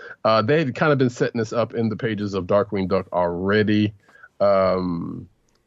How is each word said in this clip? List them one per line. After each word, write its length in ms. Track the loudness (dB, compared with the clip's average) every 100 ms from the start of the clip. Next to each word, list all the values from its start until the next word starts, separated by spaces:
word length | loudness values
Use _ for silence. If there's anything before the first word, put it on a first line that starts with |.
| -20 -4
Uh, 160 | 0 2
they 200 | 2 0
had 140 | 0
kind 160 | 0 0
of 60 | 2
been 140 | 0
setting 280 | 0 -4 -2
this 140 | -4
up 220 | -2 -2
in 160 | -2 -2
the 60 | -2
pages 360 | -4 -4 -4
of 140 | -4 0
Darkwing 420 | 2 2 -2 0
Duck 200 | -2 -2
already. 800 | -2 -2 0 0 2 4 2 0 -4 _ -20 -20 0
Um, 880 | 2 4 4 0 -2 -4 -6 -10 -14 _ _ _